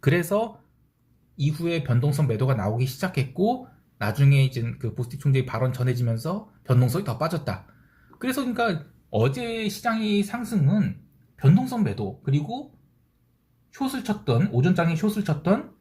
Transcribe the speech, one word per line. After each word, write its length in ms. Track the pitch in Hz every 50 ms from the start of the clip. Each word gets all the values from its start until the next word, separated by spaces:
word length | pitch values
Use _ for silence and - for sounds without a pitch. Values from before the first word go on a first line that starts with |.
그래서 600 | - 139 143 175 170 165 196 208 226 233 - - _ _ _ _ _ _ _ _ _ _ _ _ _ _ _
이후에 480 | - 135 147 151 151 165 170 170 165 -
변동성 420 | - 120 120 120 147 143 - 156
매도가 280 | 127 110 104 127 131 131
나오기 320 | 110 92 101 110 120 127
시작했고 800 | 131 - - - 180 - - - - - - 185 220 247 254 - - - _ _ _ _ _
나중에 460 | - 104 104 - 139 139 139 139 135
이제 180 | 127 - 120 113 117 120 -
그 160 | - 113 -
보스틱 260 | - 123 - - 139
총재의 260 | - 143 131 135 127
발언 260 | - - 113 131 127 120
전해지면서 800 | - 123 127 123 123 123 117 113 113 - 156 185 208 214 - _ _ _
변동성이 400 | - 131 123 127 123 123 175 208
더 140 | - - -
빠졌다. 480 | 151 165 180 160 - - 95 92 - - - _ _ _ _ _ _ _ - _
그래서 260 | - 254 254 294 277
그러니까 420 | 254 233 240 233 226 180 151 - - - _ _ _
어제 580 | - 107 113 131 135 254 240 233 226 226 220 214
시장의 540 | 208 - - 240 226 220 220 214 208 202 196
상승은 800 | 202 - 240 247 - 233 202 143 139 190 214 180 110 - - - _ _ _ _ _ _
변동성 460 | _ - 135 165 214 262 254 247 233 208
매도 380 | 131 101 - 107 95 - - -
그리고 560 | - 135 147 147 135 233 254 294 - - _ _ _ _ _ _ _ _ _ _ _ _ _ _ _ _ _ _ _ _
숏을 320 | - 277 262 269 262 -
쳤던, 440 | - 208 208 - - 120 117 160 - -
오전장에 440 | 120 131 180 185 - 170 165 165
숏을 280 | 160 - 214 208 214 196
쳤던 480 | - 151 139 - 180 196 254 294 - - _